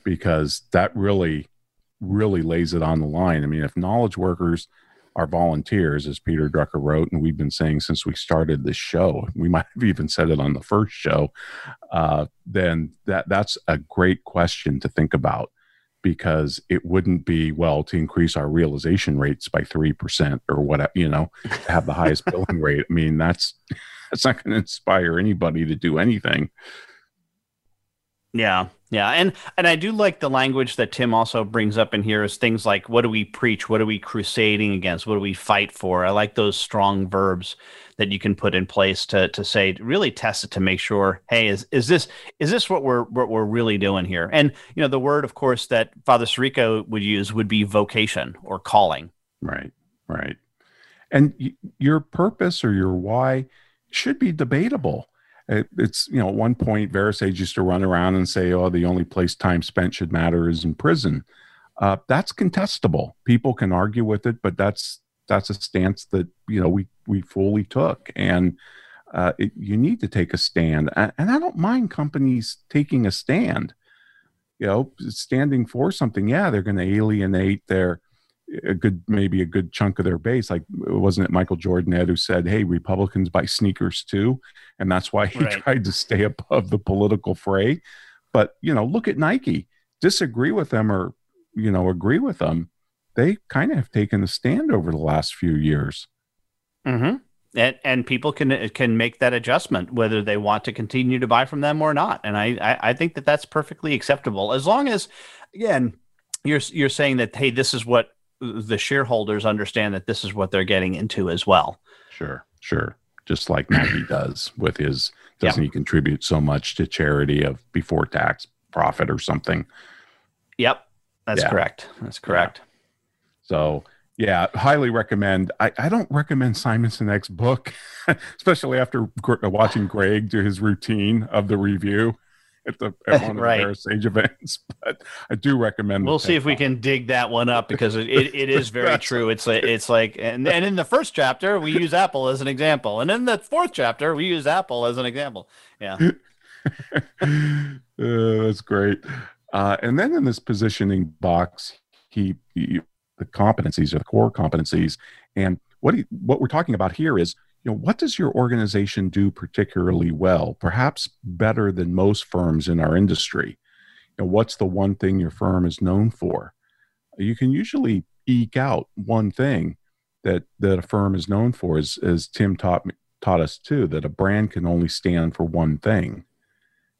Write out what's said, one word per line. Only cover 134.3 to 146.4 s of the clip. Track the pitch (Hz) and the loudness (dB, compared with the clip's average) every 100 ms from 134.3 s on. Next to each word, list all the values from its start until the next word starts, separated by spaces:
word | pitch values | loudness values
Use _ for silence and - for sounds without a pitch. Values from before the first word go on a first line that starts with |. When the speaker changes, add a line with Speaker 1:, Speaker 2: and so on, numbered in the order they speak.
| - 147 - | -2 -12 -12
Speaker 1:
<laughs> | - - | -14 -10
But | - - - - - | -8 -8 -12 -16 -8
I | 110 | -4
do | 139 131 | 0 0
recommend | 110 - 104 98 131 | 0 -2 -2 0 0
the | |
Speaker 2:
We'll | 151 | 0
see | 190 | 0
Speaker 1:
ted | 160 | 0
Speaker 2:
if | 143 | 0
we | |
Speaker 1:
Talk. | 139 | 0
Speaker 2:
can | 139 123 | 0 0
dig | 131 131 120 | 0 -2 0
that | 127 117 | -2 0
one | 117 123 | 0 2
up, | 120 107 | 0 -2
because | 139 113 110 | 0 0 0
it, | 113 | 0
it, | 131 135 139 | 2 2 -2
it | 135 | 0
is | 139 113 | 0 0
Speaker 1:
<laughs> | 120 | -2
Speaker 2:
very | 139 | 0
Speaker 1:
That's | 147 - | 0 -2
Speaker 2:
true. | 120 113 | -2 0
It's | 110 120 | -2 0
like, | 110 | 2
it's | 120 113 - | 2 0 2
like, | 117 110 - | 2 2 -2
and, | 113 123 147 | -6 -2 0
and | 170 | 0
in | 196 185 | 0 -2
the | - | 0
first | 269 320 - | 0 0 0
chapter, | 131 131 190 202 | 0 0 0 -2
we | 156 | 0
use | 170 165 | -2 0
Apple | 170 196 139 131 | 2 0 0 -2
as | 135 | -2
an | 139 | -4
example. | 131 156 147 110 107 | 0 2 2 0 -2
And | 151 | 0
in | 226 247 | 0 0
the | 208 | -2
fourth | - 320 349 | -2 -2 -2
chapter, | - 117 - 151 151 | 0 -2 0 -2 -2
we | 180 | -2
use | 165 139 | -2 -2
Apple | 180 - 120 120 | -2 -2 -2 -2
as | 123 | -2
an | 123 | -4
example. | 131 143 104 - _ _ - | -6 -8 -10 -18 _ _ -12
Yeah. | 101 95 | -8 0
Speaker 1:
<laughs> | 165 - _ _ | 0 0 _ _